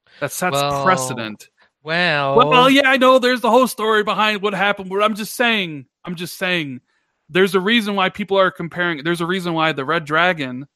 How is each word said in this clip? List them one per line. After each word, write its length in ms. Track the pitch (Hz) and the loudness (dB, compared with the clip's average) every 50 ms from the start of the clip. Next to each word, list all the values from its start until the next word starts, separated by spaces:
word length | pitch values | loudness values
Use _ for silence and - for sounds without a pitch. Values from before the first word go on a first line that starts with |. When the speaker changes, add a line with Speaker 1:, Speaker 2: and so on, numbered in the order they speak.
| _ _ _ - | _ _ _ -8
Speaker 1:
That 120 | 147 135 - | -8 -8 -6
sets 220 | - 180 180 156 | -4 -2 -2 0
Speaker 2:
Well, 300 | 139 143 143 143 139 143 | 0 0 0 -2 0 0
Speaker 1:
precedent. 640 | 190 185 - 131 127 123 117 113 110 107 - - _ _ _ _ _ _ _ - | 0 0 0 -2 -4 -6 -6 -8 -8 -10 -12 -18 _ _ _ _ _ _ _ -8
Speaker 2:
well. 540 | 151 160 170 180 175 156 143 143 139 139 | -4 -2 0 0 0 0 0 0 2 4
Speaker 1:
Well, 320 | 220 247 294 262 247 247 269 | 4 4 6 6 6 6 6
yeah, 200 | 269 277 277 262 | 6 4 4 4
I 60 | 262 | 2
know 220 | 269 254 254 262 262 | 4 6 6 6 4
there's 240 | 247 247 254 240 226 | 4 2 0 0 2
the 80 | 233 | 2
whole 180 | 214 254 262 220 | 4 4 4 2
story 340 | - - 214 220 220 214 208 | 0 -2 -2 0 0 0 0
behind 400 | 220 202 180 214 214 214 202 180 | 0 -2 0 0 0 0 -2 -2
what 120 | 214 202 | -4 -2
happened, 340 | 175 196 202 202 202 196 185 | 0 0 0 0 -2 -6 -8
but 120 | 185 202 208 | -2 0 0
I'm 120 | 214 220 | 0 0
just 200 | 196 220 - - | -4 -8 -6 -4
saying, 500 | - 247 240 226 214 190 170 156 143 127 _ _ _ - | -2 0 0 0 0 -2 -6 -8 -12 -14 _ _ _ -14
I'm 120 | 170 180 | -12 -10
just 200 | 165 180 160 - - | -10 -10 -10 -8 -6
saying, 420 | 190 185 180 175 156 143 127 120 - _ _ _ _ _ _ _ _ - | -4 -4 -2 -2 -4 -6 -8 -12 -14 _ _ _ _ _ _ _ _ -4
there's 260 | 151 175 190 202 170 | 0 2 2 2 2
a 60 | 190 | 0
reason 340 | 180 208 233 240 208 208 202 | 0 2 2 0 0 0 -2
why 140 | 196 185 185 | -2 -2 -2
people 280 | - - 202 - 196 196 | -2 -6 -6 0 2 2
are 120 | 190 180 | 2 2
comparing, 540 | - - 175 165 - 170 180 175 170 139 139 | 0 -4 -8 -8 -6 -4 -4 -4 -4 -4 -4
there's 160 | 165 175 165 | -4 -2 -2
a 60 | 175 | -2
reason 260 | 165 185 196 175 175 165 | -2 -4 -2 -2 -2 -2
why 180 | 160 160 160 151 | 0 0 0 -2
the 120 | 143 135 | -2 -2
Red 200 | 131 160 170 156 | -2 -2 -2 -2
Dragon 600 | 143 151 160 170 180 180 156 139 127 123 127 143 - _ | -2 0 0 2 2 0 -2 -4 -6 -8 -10 -12 -14 _